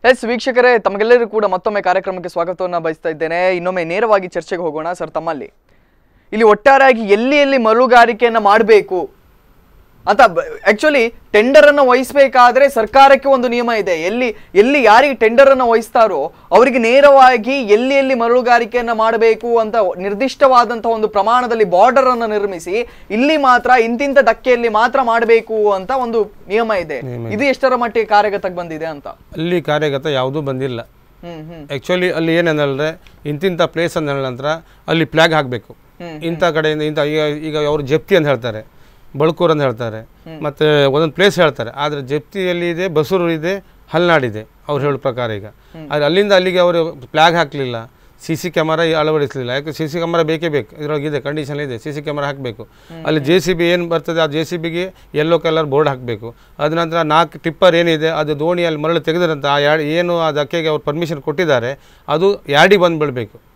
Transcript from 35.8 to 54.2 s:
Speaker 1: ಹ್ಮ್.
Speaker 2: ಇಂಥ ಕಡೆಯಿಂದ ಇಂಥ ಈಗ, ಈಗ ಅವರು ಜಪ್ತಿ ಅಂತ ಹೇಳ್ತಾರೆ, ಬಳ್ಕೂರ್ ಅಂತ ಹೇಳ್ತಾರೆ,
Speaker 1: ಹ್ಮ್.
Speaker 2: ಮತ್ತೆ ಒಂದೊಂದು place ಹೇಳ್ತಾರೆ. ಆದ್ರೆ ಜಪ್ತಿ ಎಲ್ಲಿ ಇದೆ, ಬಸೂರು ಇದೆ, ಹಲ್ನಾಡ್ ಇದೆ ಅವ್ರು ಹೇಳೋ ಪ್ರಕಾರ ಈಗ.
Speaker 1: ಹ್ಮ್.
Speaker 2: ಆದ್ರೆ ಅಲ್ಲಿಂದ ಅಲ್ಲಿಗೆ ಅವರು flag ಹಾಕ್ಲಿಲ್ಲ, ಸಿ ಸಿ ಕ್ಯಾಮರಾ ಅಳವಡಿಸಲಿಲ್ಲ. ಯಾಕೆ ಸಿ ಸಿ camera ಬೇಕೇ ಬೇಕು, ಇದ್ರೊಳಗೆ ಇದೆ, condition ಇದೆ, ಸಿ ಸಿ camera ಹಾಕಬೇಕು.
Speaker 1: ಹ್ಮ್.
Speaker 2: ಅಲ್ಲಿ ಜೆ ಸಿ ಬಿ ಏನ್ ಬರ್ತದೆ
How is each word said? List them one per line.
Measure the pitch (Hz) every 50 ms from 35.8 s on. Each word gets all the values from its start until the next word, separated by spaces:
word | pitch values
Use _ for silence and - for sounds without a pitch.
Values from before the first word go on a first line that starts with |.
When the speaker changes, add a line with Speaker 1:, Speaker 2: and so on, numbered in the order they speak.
| _ _ _ _ 175 170
Speaker 1:
ಹ್ಮ್. | 156 151 165
Speaker 2:
ಇಂಥ | 165 170 156 185
ಕಡೆಯಿಂದ | 170 147 160 156 156 151 151
ಇಂಥ | 151 151 151 156
ಈಗ, | 147 147 151 156 151 151 147 151 156
ಈಗ | 160 147
ಅವರು | 151 151 147 151 151
ಜಪ್ತಿ | 143 123 147 160 160 - 196
ಅಂತ | 175 151
ಹೇಳ್ತಾರೆ, | 143 135 117 120 120 107 107 110 - _ - - _ _ _ - - -
ಬಳ್ಕೂರ್ | 139 151 160 165 - 175 160
ಅಂತ | 160 147
ಹೇಳ್ತಾರೆ, | 143 131 120 110 123 113 110 110
Speaker 1:
ಹ್ಮ್. | 113 _ _ _ - 165 160 156 151
Speaker 2:
ಮತ್ತೆ | 147 143 - 156 151 151 147 143
ಒಂದೊಂದು | 139 135 147 165 156 131
place | - 190 202 - 175
ಹೇಳ್ತಾರೆ. | 175 151 127 - 120 113 -
ಆದ್ರೆ | 135 143 151 151 143
ಜಪ್ತಿ | 135 123 143 151 147 _ - 196 185 180
ಎಲ್ಲಿ | 175 175 175 170
ಇದೆ, | 170 160 185
ಬಸೂರು | 190 156 156 147 - 190 185 175 170
ಇದೆ, | 165 156 151 175 196 196 _ - _ - _ _ -
ಹಲ್ನಾಡ್ | 165 175 175 165 151 131
ಇದೆ | 117 104 107 110 _ _ _ _
ಅವ್ರು | - 147 139 135
ಹೇಳೋ | 147 139
ಪ್ರಕಾರ | 123 - 139 120 123 123 113
ಈಗ. | 107 101 101
Speaker 1:
ಹ್ಮ್. | 104 _ _ _ _ - 160 156 143
Speaker 2:
ಆದ್ರೆ | 147 151 147
ಅಲ್ಲಿಂದ | 143 165 190 208 208 202
ಅಲ್ಲಿಗೆ | 185 180 185 175 180
ಅವರು | 175 175 170 170 160 165 - 143
flag | 123 - - 156 160 175 165
ಹಾಕ್ಲಿಲ್ಲ, | 170 160 139 147 143 135 123 120 113 113 123 _ _ _ _ _ _ -
ಸಿ | - 165
ಸಿ | 143 - 180
ಕ್ಯಾಮರಾ | - 170 156 160 160 156 170 160 160 156
ಅಳವಡಿಸಲಿಲ್ಲ. | 151 156 156 151 147 123 - 139 123 120
ಯಾಕೆ | 127 139 147 156
ಸಿ | 139 - 160
ಸಿ | 147 143
camera | 175 165 165 170 170 165
ಬೇಕೇ | 151 160 156 170 165
ಬೇಕು, | 147 139 113 - - 156
ಇದ್ರೊಳಗೆ | 151 143 151 147 139
ಇದೆ, | 156 147 135
condition | 120 143 147 156 143 131 147 143
ಇದೆ, | 147 139 120
ಸಿ | 110 - 156 143
ಸಿ | 151
camera | 147 156 147 147 143
ಹಾಕಬೇಕು. | 143 143 139 135 123 104 - 107
Speaker 1:
ಹ್ಮ್. | _ _ _ _ - 165 165 160
Speaker 2:
ಅಲ್ಲಿ | 151 156 156
ಜೆ | 135 135 170 185
ಸಿ | - 180 185
ಬಿ | 160 170 170 175
ಏನ್ | 180 175 170
ಬರ್ತದೆ | 165 165 143 - 165 165